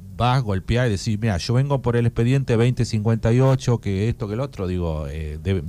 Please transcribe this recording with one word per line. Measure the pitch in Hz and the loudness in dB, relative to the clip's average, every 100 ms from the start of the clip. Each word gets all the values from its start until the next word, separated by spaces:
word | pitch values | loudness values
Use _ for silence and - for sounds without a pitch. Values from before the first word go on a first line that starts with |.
| 95 92 | -10 -2
vas, | 120 131 | 2 2
golpeás | 107 95 - 117 127 | 0 -2 0 0 2
y | |
decís, | 98 117 101 | 0 -2 -2
"Mira, | 113 90 | 0 -2
yo | - | 0
vengo | 120 139 139 | 0 2 0
por | 120 120 | 0 2
el | 120 | 2
expediente | - 120 135 131 113 | 2 2 2 2 2
veinte | 123 123 | 2 2
cincuenta | 113 110 107 113 113 | 0 0 0 2 2
y | 120 | 4
ocho, | 135 131 131 117 | 4 2 2 0
que | 101 95 110 | 0 -2 -2
esto, | 120 107 | -2 -4
que | |
el | 107 | -6
otro", | 139 - 92 | -6 -6 -4
digo, | 90 85 78 71 | -2 -2 -4 -6
eh, | 76 78 76 | -8 -8 -6
debe, | 85 95 | -2 -2